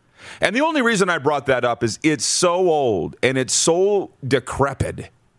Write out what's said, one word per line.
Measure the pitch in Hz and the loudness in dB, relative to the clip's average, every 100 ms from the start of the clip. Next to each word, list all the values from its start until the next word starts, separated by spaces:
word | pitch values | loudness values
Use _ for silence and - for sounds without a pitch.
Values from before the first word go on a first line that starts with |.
| _ _ - - | _ _ -18 -4
And | - 214 | -2 0
the | |
only | 311 311 | 0 2
reason | 233 220 190 | 2 2 2
I | 165 | 0
brought | 139 143 123 | 0 0 0
that | 127 123 | 0 0
up | 117 | 0
is | 117 98 | -2 -2
it's | 156 147 - | -2 0 -2
so | - 180 175 185 | 0 0 2 2
old | 151 131 98 80 - | 2 2 0 -2 -2
and | 123 131 | 0 0
it's | 127 | -2
so | - - 165 196 202 156 - 127 | 0 0 2 2 0 -4 -8 -2
decrepit. | 131 - - 139 131 85 85 - _ _ | -2 -2 -2 -2 0 -6 -6 -14 _ _